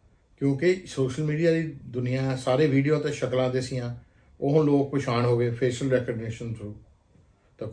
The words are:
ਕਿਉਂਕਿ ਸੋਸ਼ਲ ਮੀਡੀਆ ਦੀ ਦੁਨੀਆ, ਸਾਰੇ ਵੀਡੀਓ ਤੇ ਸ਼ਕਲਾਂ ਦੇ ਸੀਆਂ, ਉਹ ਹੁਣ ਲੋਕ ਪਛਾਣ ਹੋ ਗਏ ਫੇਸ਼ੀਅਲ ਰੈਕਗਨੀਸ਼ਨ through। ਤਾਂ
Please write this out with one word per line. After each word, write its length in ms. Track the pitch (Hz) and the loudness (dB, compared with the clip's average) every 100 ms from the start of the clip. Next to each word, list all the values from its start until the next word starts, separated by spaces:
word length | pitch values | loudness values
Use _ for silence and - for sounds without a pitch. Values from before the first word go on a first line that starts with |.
| _ _ _ - | _ _ _ -4
ਕਿਉਂਕਿ 440 | 139 135 175 185 - | -2 2 2 0 -2
ਸੋਸ਼ਲ 380 | - 131 151 | -4 -2 -2
ਮੀਡੀਆ 260 | 151 151 170 | -2 0 2
ਦੀ 280 | 165 156 139 | 2 0 -8
ਦੁਨੀਆ, 520 | - 120 123 131 131 131 | -10 -6 -2 0 -2 -2
ਸਾਰੇ 300 | - 131 143 | 2 4 4
ਵੀਡੀਓ 340 | 135 139 151 | 4 4 2
ਤੇ 120 | 147 | 0
ਸ਼ਕਲਾਂ 380 | - 120 127 127 | -4 -2 0 0
ਦੇ 100 | 127 | 0
ਸੀਆਂ, 360 | 120 127 120 120 - _ _ - | -4 -4 -6 -8 -16 _ _ -4
ਉਹ 100 | 139 | 2
ਹੁਣ 160 | 156 147 | 4 4
ਲੋਕ 280 | 143 - | 4 2
ਪਛਾਣ 300 | 139 - 120 | -2 0 2
ਹੋ 140 | 120 120 | 2 2
ਗਏ 120 | 120 | 2
ਫੇਸ਼ੀਅਲ 400 | 117 131 120 135 | 0 0 0 0
ਰੈਕਗਨੀਸ਼ਨ 640 | 127 - 110 117 - 117 | 0 0 -6 -6 -8 -8
through। 200 | 107 104 107 - _ _ _ _ _ _ - | -10 -12 -14 -20 _ _ _ _ _ _ -12
ਤਾਂ 100 | 107 | -8